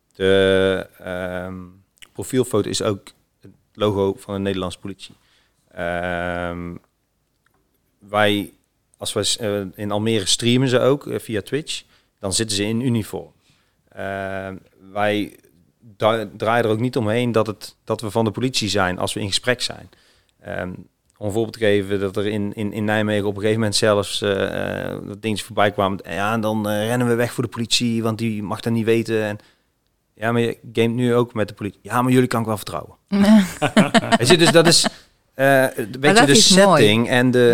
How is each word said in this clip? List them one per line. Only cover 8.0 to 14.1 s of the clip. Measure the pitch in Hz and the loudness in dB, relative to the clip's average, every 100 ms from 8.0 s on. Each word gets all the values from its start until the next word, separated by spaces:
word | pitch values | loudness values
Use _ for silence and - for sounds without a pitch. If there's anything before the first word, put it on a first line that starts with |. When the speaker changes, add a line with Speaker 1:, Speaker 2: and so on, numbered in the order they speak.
| 104 104 104 104 92 - _ _ _ - | -4 2 2 2 -2 -12 _ _ _ -14
Speaker 1:
als | 101 | -8
wij | - | -4
s-, | 101 - | -2 -4
eh, | 110 101 95 | -4 -4 -6
in | - 104 | -8 -6
Almere | 104 110 113 92 | -4 0 0 0
streamen | - 117 123 131 | 0 2 2 2
ze | 120 | 2
ook, | 120 143 - | 2 0 -2
eh, | 113 | -10
via | - 107 | -6 -8
Twitch, | - 135 156 - - _ _ _ | -6 -8 -6 -12 -12 _ _ _
dan | 101 | -6
zitten | 95 110 98 | -4 -2 -2
ze | |
in | 101 113 | -2 -2
uniform. | 131 117 101 85 80 _ _ _ _ _ _ | -2 -2 -4 -10 -14 _ _ _ _ _ _
Ehm, | 98 98 | -12 -10